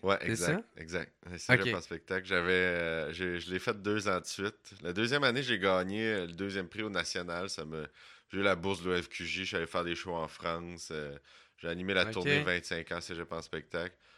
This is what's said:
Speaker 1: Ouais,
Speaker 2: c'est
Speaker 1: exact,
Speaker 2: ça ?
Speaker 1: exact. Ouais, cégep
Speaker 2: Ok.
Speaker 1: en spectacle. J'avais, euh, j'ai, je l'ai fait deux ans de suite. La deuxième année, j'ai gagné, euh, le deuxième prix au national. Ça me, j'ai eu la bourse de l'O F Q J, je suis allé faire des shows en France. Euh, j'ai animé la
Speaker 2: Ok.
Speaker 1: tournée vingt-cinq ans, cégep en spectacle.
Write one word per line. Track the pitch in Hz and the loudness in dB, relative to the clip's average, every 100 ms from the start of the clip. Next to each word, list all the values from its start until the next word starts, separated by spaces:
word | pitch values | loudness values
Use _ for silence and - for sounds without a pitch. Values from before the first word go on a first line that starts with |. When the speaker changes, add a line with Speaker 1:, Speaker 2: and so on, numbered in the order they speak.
Speaker 1:
Ouais, | 92 98 | 2 4
Speaker 2:
c'est | - | 2
Speaker 1:
exact, | 113 87 175 233 | 2 2 2 -2
Speaker 2:
ça ? | - | -12
Speaker 1:
exact. | 80 87 - _ - | -6 -6 -6 _ -14
Ouais, | 87 | -6
cégep | - 127 151 | 4 4 4
Speaker 2:
Ok. | |
Speaker 1:
en | 98 | -2
spectacle. | - 82 - 92 92 | -4 -8 -4 -4 2
J'avais, | 92 87 | 2 6
euh, | 92 90 87 85 82 76 | 6 4 2 0 0 -2
j'ai, | - 92 87 | -2 -2 -2
je | 85 | -2
l'ai | 92 | -2
fait | - 107 | -2 -2
deux | 98 107 101 | 0 0 2
ans | 90 | 0
de | |
suite. | - - 101 - - 98 | -2 -4 -4 -6 -14 -10
La | - | -4
deuxième | 90 117 143 | 0 2 4
année, | 135 120 | 4 4
j'ai | 127 110 | 2 2
gagné, | 95 92 92 104 110 | 4 4 4 0 0
euh, | 107 87 | 0 -2
le | |
deuxième | 85 98 98 90 | -4 -4 -4 -4
prix | 107 | -6
au | 107 | -2
national. | 92 87 92 87 85 95 | -2 -2 -4 -4 -4 -4
Ça | - 78 | -6 -8
me, | 80 76 - - - _ | -8 -10 -14 -20 -20 _
j'ai | 98 | 2
eu | |
la | 98 92 | 4 4
bourse | 95 92 | 2 -2
de | 87 | 0
l'O | 90 | 0
F | 87 | 0
Q | - 85 | -6 -6
J, | 85 | -4
je | |
suis | 95 92 | -2 -2
allé | 82 | -2
faire | 92 | -2
des | 87 | -2
shows | 85 92 85 | -2 -4 -4
en | 78 | -4
France. | - 85 82 87 85 - | -4 -4 -4 -6 -10 -8
Euh, | 78 73 71 - - - - | -8 -8 -10 -18 -20 -20 -10
j'ai | 85 | -6
animé | 85 92 | -4 2
la | 95 | 2
Speaker 2:
Ok. | 98 | 2
Speaker 1:
tournée | 104 90 143 | 2 2 2
vingt-cinq | 147 87 - 85 82 | 2 0 0 -6 -4
ans, | 85 | -6
cégep | - 85 85 | -6 -8 -6
en | 82 | -8
spectacle. | 80 80 76 82 87 - _ | -6 -8 -6 -6 -6 -8 _